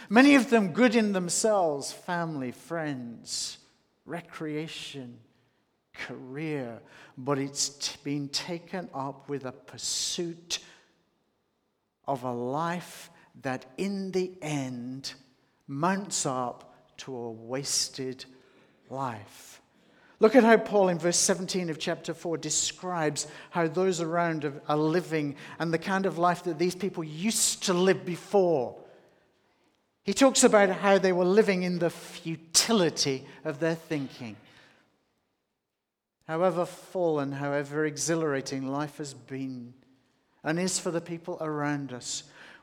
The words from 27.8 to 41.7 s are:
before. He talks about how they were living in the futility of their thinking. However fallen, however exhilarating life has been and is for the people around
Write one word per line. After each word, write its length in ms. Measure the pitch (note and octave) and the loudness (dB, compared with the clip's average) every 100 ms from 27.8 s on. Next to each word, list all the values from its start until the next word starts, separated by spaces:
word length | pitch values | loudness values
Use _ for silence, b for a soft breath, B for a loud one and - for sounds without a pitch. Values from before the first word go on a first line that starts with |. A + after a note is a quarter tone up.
| F#3+ F#3 - | 4 4 0
before. 680 | E3 - G3+ F3+ D3+ A2+ - b b b b b b b b b _ _ _ | -8 0 4 4 4 0 -6 b b b b b b b b b _ _ _
He 120 | - | -4
talks 280 | G3 C4+ C4 | 4 4 6
about 280 | A#3+ G#3 G3 | 6 8 6
how 260 | F3+ G3 G3 | 4 4 4
they 160 | F#3 | 4
were 140 | F3+ F3+ | 2 4
living 360 | G3+ G3+ F#3 | 4 4 2
in 160 | F3+ F3 | 0 0
the 120 | E3+ | -2
futility 1400 | - - - E3 D#3+ - - - A3+ E3 - D3 C3 B B | -4 -12 -10 -8 -8 0 0 4 2 2 0 -2 -2 B B
of 160 | D#3 D3 | -10 -4
their 140 | E3 | -2
thinking. 640 | E3 - D#3 C3 - A#2+ G#2 b b b b b _ _ _ _ _ _ _ _ _ _ _ _ _ - | -2 -4 -6 -6 -10 -14 -14 b b b b b _ _ _ _ _ _ _ _ _ _ _ _ _ -6
However 380 | D#3+ F#3 E3+ | 0 2 2
fallen, 680 | F3 - - F#3+ E3+ D3+ C#3 | -2 -6 -10 -2 0 2 -2
however 520 | C#3 C#3+ C#3+ C#3 D3 | -4 -2 -2 -2 -2
exhilarating 880 | D#3 C#3+ D3 E3 D#3+ C3+ C3+ C#3 C3+ | -2 -2 -2 0 0 -2 -2 -6 -4
life 240 | C#3 D3 - | -4 -6 -8
has 160 | D3 | -12
been 600 | B2 A#2 C3+ C3+ B2+ A#2+ - _ _ _ _ _ _ | -14 -12 -8 -8 -8 -14 -18 _ _ _ _ _ _
and 160 | - E3 | -2 0
is 200 | F#3 F3+ | 0 -2
for 120 | F#3 | -2
the 120 | E3 | -4
people 340 | E3 E3 E3 F3+ | -4 -8 -8 -6
around 500 | D#3 D3+ D3 | -4 -2 -2